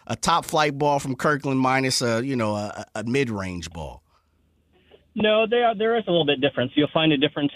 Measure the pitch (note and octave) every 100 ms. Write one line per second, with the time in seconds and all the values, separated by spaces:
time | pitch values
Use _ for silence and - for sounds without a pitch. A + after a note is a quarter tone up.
0 | - A2+ - E3 - D#3+ D3+ C#3 D3 C#3+
1 | C#3 B2+ D#3+ C#3+ C#3 C3 B2+ C3 C3 -
2 | A#2+ A2+ C3+ B2+ G#2+ G#2 G#2 - - A2
3 | A2 C3+ B2+ G2+ F#2 F2+ E2+ E2 D2 B1
4 | _ _ _ _ _ _ _ _ _ -
5 | _ G#3+ G#3 G#3+ A3 A#3+ A#3 G3+ A3+ A#3
6 | G3 E3+ D3 C#3 C#3 B2+ B2 - C#3+ E3
7 | D#3+ C#3 D3 D#3 C#3+